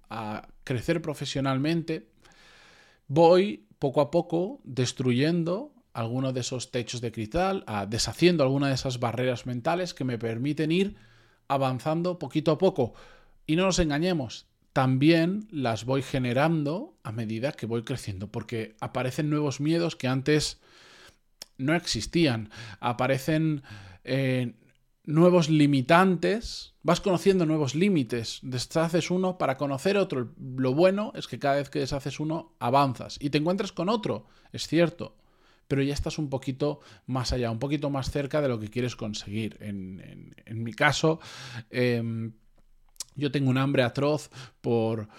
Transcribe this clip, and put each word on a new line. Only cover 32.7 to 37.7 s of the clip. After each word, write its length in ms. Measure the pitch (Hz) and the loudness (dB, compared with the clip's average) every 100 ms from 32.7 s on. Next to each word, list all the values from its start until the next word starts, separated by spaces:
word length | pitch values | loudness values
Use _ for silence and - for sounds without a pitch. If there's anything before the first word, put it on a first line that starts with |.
| 135 139 - - - | 4 4 0 -10 -6
y 80 | 139 | -2
te 80 | 147 | 0
encuentras 340 | 156 190 202 | 0 -2 -4
con 160 | - 170 | -4 -2
otro, 380 | 226 147 107 - _ _ | -2 -2 -6 -8 _ _
es 160 | 117 - | -10 -2
cierto, 480 | 156 170 - - _ _ _ _ _ - | 2 2 0 -14 _ _ _ _ _ -4
pero 160 | 139 | 0
ya 100 | 139 | 0
estás 240 | 143 160 156 | -2 -4 -4
un 140 | 147 | -4
poquito 480 | 135 139 127 147 147 - - - | -4 -6 -2 -2 -4 -12 -18 -6
más 280 | 127 120 | -4 -2
allá, 180 | 131 117 | -2 -2
un 80 | 113 | -2
poquito 320 | 139 | -2